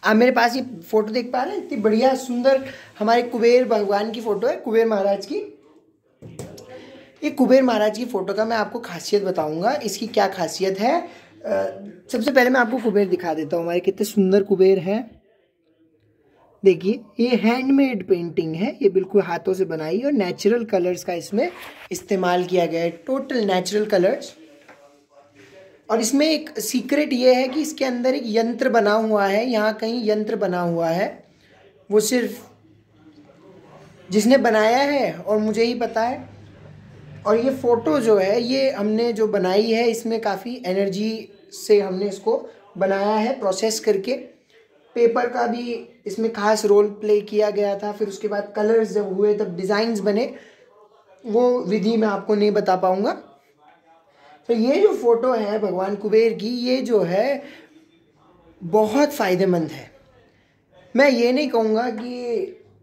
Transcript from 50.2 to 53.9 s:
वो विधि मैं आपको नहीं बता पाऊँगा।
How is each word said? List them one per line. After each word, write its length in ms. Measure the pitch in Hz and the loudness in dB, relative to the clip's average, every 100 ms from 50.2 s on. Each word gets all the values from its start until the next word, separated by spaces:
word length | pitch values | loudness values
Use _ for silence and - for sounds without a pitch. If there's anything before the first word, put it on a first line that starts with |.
| 269 - - _ _ _ _ _ _ - 247 | -2 -6 -20 _ _ _ _ _ _ -20 -2
वो 340 | 214 247 247 | 2 2 2
विधि 360 | 180 196 190 226 | 0 -2 0 0
मैं 120 | 214 | 0
आपको 260 | 196 190 | -2 -2
नहीं 160 | 208 208 | 2 2
बता 260 | 208 196 185 | 2 0 0
पाऊँगा। 360 | 185 185 220 370 - _ _ _ _ _ _ | 2 0 -2 -4 -12 _ _ _ _ _ _